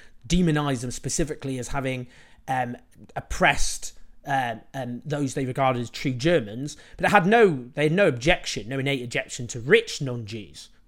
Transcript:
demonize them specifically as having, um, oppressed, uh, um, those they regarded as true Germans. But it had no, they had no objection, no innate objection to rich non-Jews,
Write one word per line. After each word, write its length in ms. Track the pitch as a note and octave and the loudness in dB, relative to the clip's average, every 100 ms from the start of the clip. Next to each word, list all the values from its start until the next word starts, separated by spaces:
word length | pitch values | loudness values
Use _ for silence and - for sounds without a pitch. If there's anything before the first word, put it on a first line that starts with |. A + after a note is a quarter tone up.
| - - A#2 | -20 -14 0
demonize 540 | F3 F3 D3+ D3 C3 | 4 4 2 0 -2
them 80 | B2 | -4
specifically 680 | A#2 C3 - C#3 D3+ C#3 C3 | -6 -6 -2 -2 -4 -8 -8
as 100 | A#2+ | -6
having, 380 | C#3+ C3 C3 B2 - - - - | -4 -4 -6 -8 -16 -20 -16 -6
um, 300 | C3 - A#2+ _ - G#2 - | -2 -2 -6 _ -20 -14 -12
oppressed, 760 | - - E3+ C#3 - - - - - - - | -6 2 4 6 4 2 -10 -14 -20 -14 -4
uh, 300 | C#3 B2 A2+ - | -2 -2 -6 -10
um, 260 | C3+ B2 A#2+ D3 | -8 -8 -8 -6
those 260 | D3 C#3+ | -4 -2
they 140 | D3 C3 | -2 -4
regarded 340 | B2+ C3 B2 | 0 2 2
as 80 | A#2 | -4
true 240 | - D3+ | -4 -4
Germans. 640 | B2+ C#3+ E3+ G#2 A2+ D3 - - - | 0 2 2 0 -8 -10 -12 -18 -2
But 80 | E3 | 4
it 40 | |
had 140 | G3+ | 4
no, 460 | F3+ A3+ G#3+ C#3 B2 | 6 6 6 4 -6
they 120 | - | -2
had 80 | D3+ | 2
no 140 | F3 G3+ | 4 2
objection, 640 | B2 C3 F3+ - - G#2 | 2 2 0 0 -8 -6
no 100 | C3+ | -4
innate 240 | C3+ C#3 | -2 -2
objection 440 | A#2+ C3+ - - A#2+ | -4 -6 -6 -8 -10
to 140 | B2 | -6
rich 420 | A#2+ A3 A3+ - | 4 4 4 -6
non-Jews, 680 | C#3 A#2+ G#2+ A2+ F2+ - - - | -6 -6 -8 -10 -12 -18 -20 -20